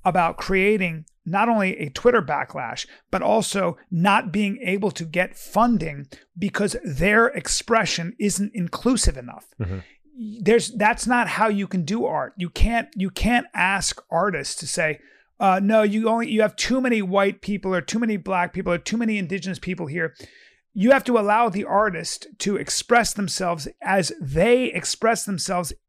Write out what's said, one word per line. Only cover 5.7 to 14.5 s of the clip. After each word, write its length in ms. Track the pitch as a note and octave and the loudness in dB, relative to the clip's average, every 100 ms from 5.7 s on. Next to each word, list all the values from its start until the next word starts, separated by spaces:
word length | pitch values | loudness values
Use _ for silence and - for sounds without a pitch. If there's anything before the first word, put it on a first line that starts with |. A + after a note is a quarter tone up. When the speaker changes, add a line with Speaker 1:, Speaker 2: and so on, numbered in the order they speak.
| G#3+ D#3+ C#3+ C#3 - _ F3 | 2 -2 -8 -14 -20 _ -6
Speaker 1:
because 380 | G3 - G3+ - | -4 0 -2 -2
their 440 | C4+ C3+ F#3 G#3+ A#3+ | -6 0 4 4 4
expression 880 | C#4 - - - A3+ G3 - E3+ - | 0 -4 -6 2 2 2 -2 -6 -2
isn't 320 | G#3 F#3 G3+ | -2 0 -4
inclusive 640 | A3 E3+ - A#3 B3+ - C3 | -2 -4 0 0 4 2 0
enough. 300 | B2 - - - | -12 -16 -20 -8
Speaker 2:
Mm-hmm. 200 | F#2 F#2+ - _ D4 C#4+ A3 A3+ | -6 -6 -10 _ _ -14 -12 -2
Speaker 1:
There's, 280 | G3 A#3 A3+ | 4 4 2
that's 360 | A3+ G#3 A#3 A3 | 0 0 0 0
not 200 | B3 G3 | 2 0
how 200 | F3 A3 | 2 2
you 200 | G3+ G3 | 2 0
can 160 | F#3 | -2
do 220 | D3+ A3 - | -2 -2 -2
art. 280 | D3+ C3 - | -2 -6 -8
You 120 | F3 | -8
can't, 400 | - G#3+ A#3 - G3+ | 4 4 4 -4 -6
you 140 | F#3+ | -6
can't 380 | - G#3 A#3+ C4+ | 0 2 2 0
ask 480 | - F3+ G3 - - _ | -2 0 0 -4 -8 _
artists 460 | E3 G3+ D#3+ C3+ | 0 0 -2 -6